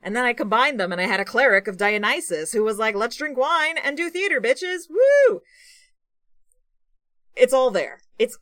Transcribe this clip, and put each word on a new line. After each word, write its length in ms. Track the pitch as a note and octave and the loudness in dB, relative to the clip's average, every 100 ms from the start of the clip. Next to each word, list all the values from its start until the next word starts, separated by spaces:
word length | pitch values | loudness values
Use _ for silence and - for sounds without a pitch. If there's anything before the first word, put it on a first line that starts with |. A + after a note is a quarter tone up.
And 140 | - A3 | -6 -2
then 80 | |
I 80 | B3 | -2
combined 480 | A#3+ G#3+ A3 C#4 C4 | -2 0 2 2 0
them, 120 | F3+ | -4
and 80 | F3 | -2
I 60 | F#3 | -2
had 140 | G3 | -2
a 40 | |
cleric 440 | G3 A3 C4+ G3 G3 | 0 2 4 4 0
of 80 | F3+ | -2
Dionysus 760 | G3+ G#3 G#3 D4 - D#3+ D#3+ | -2 0 0 -2 -2 -6 -4
who 120 | A3 | -2
was 140 | G#3+ G#3+ | -2 0
like, 160 | A3 | -2
Let's 220 | G3+ A#3 - | 0 -4 -4
drink 200 | D4+ B3+ | -8 -2
wine 400 | C#4 E4 D#4 D#4+ | 0 2 0 -2
and 200 | - C#4+ | -4 -2
do 120 | E4+ | -4
theater, 320 | F4+ G4+ D4+ | -2 -2 0
bitches! 480 | A3 C#4 F4+ F4+ F4 | 0 0 -2 -6 -6
Woo! 540 | E4 C5+ C#5+ C5 G3+ _ _ - - _ _ _ _ _ _ _ _ _ _ _ _ _ _ _ - | 2 6 6 6 2 _ _ -20 -20 _ _ _ _ _ _ _ _ _ _ _ _ _ _ _ -6
It's 160 | B3+ | -2
all 180 | C4 B3+ | -2 -2
there. 300 | F#3+ C3+ - _ _ | -4 -8 -14 _ _
It's 200 | B3 - | -6 -6